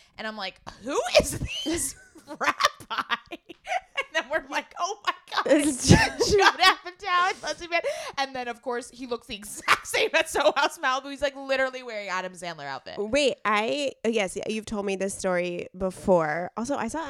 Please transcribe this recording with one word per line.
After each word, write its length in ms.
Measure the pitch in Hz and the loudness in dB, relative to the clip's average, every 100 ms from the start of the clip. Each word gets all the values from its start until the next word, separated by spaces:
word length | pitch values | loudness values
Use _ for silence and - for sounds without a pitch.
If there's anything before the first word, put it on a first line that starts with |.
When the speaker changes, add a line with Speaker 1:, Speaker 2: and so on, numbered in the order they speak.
| _ - | _ -12
Speaker 1:
And 80 | 220 | -10
I'm 100 | 214 | -8
like, 240 | 190 - - - | -8 -10 -16 -12
"Who 160 | 214 339 719 - | -6 -2 4 4
is 180 | - - - - | 4 0 -6 -6
this 300 | - 330 - - - 320 | -4 -2 -4 -8 -18 -20
<laughs> 100 | - | -14
rabbi?" 800 | 285 285 - 571 - - 220 - - - | -4 -2 2 0 -2 -8 -6 -4 -6 -6
<laughs> 60 | - - - - 740 - - - 302 | -18 -16 -16 -6 -6 -6 -8 -6 -4
And 80 | |
then 60 | 240 | -2
we're 180 | 311 269 | -4 -4
like, 240 | 302 277 - | -8 -8 -6
"Oh 200 | 349 415 | -6 -4
my 80 | - - - | -6 -8 -6
God, 120 | - - | -2 4
Speaker 2:
It's 440 | 320 294 254 - | 4 4 2 8
Speaker 1:
it's 400 | - 880 - 480 | 8 6 0 2
Speaker 2:
<laughs> 0 | |
Judd 80 | 403 | 6
Speaker 1:
Judd 220 | 392 294 | 6 6
Apatow 680 | 370 403 359 359 403 359 370 | 6 4 0 -10 0 2 2
and 100 | 415 | 0
Leslie 240 | - 302 339 | -6 -8 -4
Mann." 140 | 339 508 679 605 349 | -2 -2 -4 -6 -4
And 160 | 269 262 | -4 -4
then, 100 | 240 | -8
of 160 | 226 | -8
course, 260 | 262 240 262 | -6 -6 -6
he 180 | 240 254 | -12 -8
looks 180 | 233 - | -8 -8
the 80 | |
exact 520 | 214 208 - 262 339 - | -12 -12 -6 0 0 2
<laughs> 20 | |
same 220 | - - | 0 2
at 160 | 311 320 | 2 0
Soho 220 | 427 311 | 2 2
House 240 | 277 302 - | 4 0 0
Malibu. 320 | 285 262 269 | -2 -2 -4
He's, 100 | 277 | -4
like, 120 | 285 | -4
literally 480 | 269 277 262 262 254 | -4 -2 0 0 -4
wearing 260 | 247 214 196 | -10 -8 -4
Adam 240 | 185 185 | -4 -6
Sandler 320 | 180 175 160 139 | -8 -10 -8 -8
outfit. 280 | 135 - - | -8 -8 -8
Speaker 2:
Wait, 360 | 202 269 277 - | 0 2 2 2
I, 460 | 202 214 226 277 277 - 226 | 0 0 2 0 -4 -2 -2
yes, 320 | 220 190 - - | 0 0 -4 -6
you've 180 | 220 208 | -6 -4
told 200 | 214 202 | -4 -2
me 80 | |
this 200 | 196 190 | -2 -4
story 520 | - 190 180 175 175 - 185 | -2 -2 0 -2 -2 -6 -4
before. 760 | 190 185 - 180 156 156 180 - | -4 -2 4 4 4 -2 -6 -6
Also, 200 | 240 285 | -4 -2
I 100 | 226 | -2
saw 180 | 294 311 | -4 -8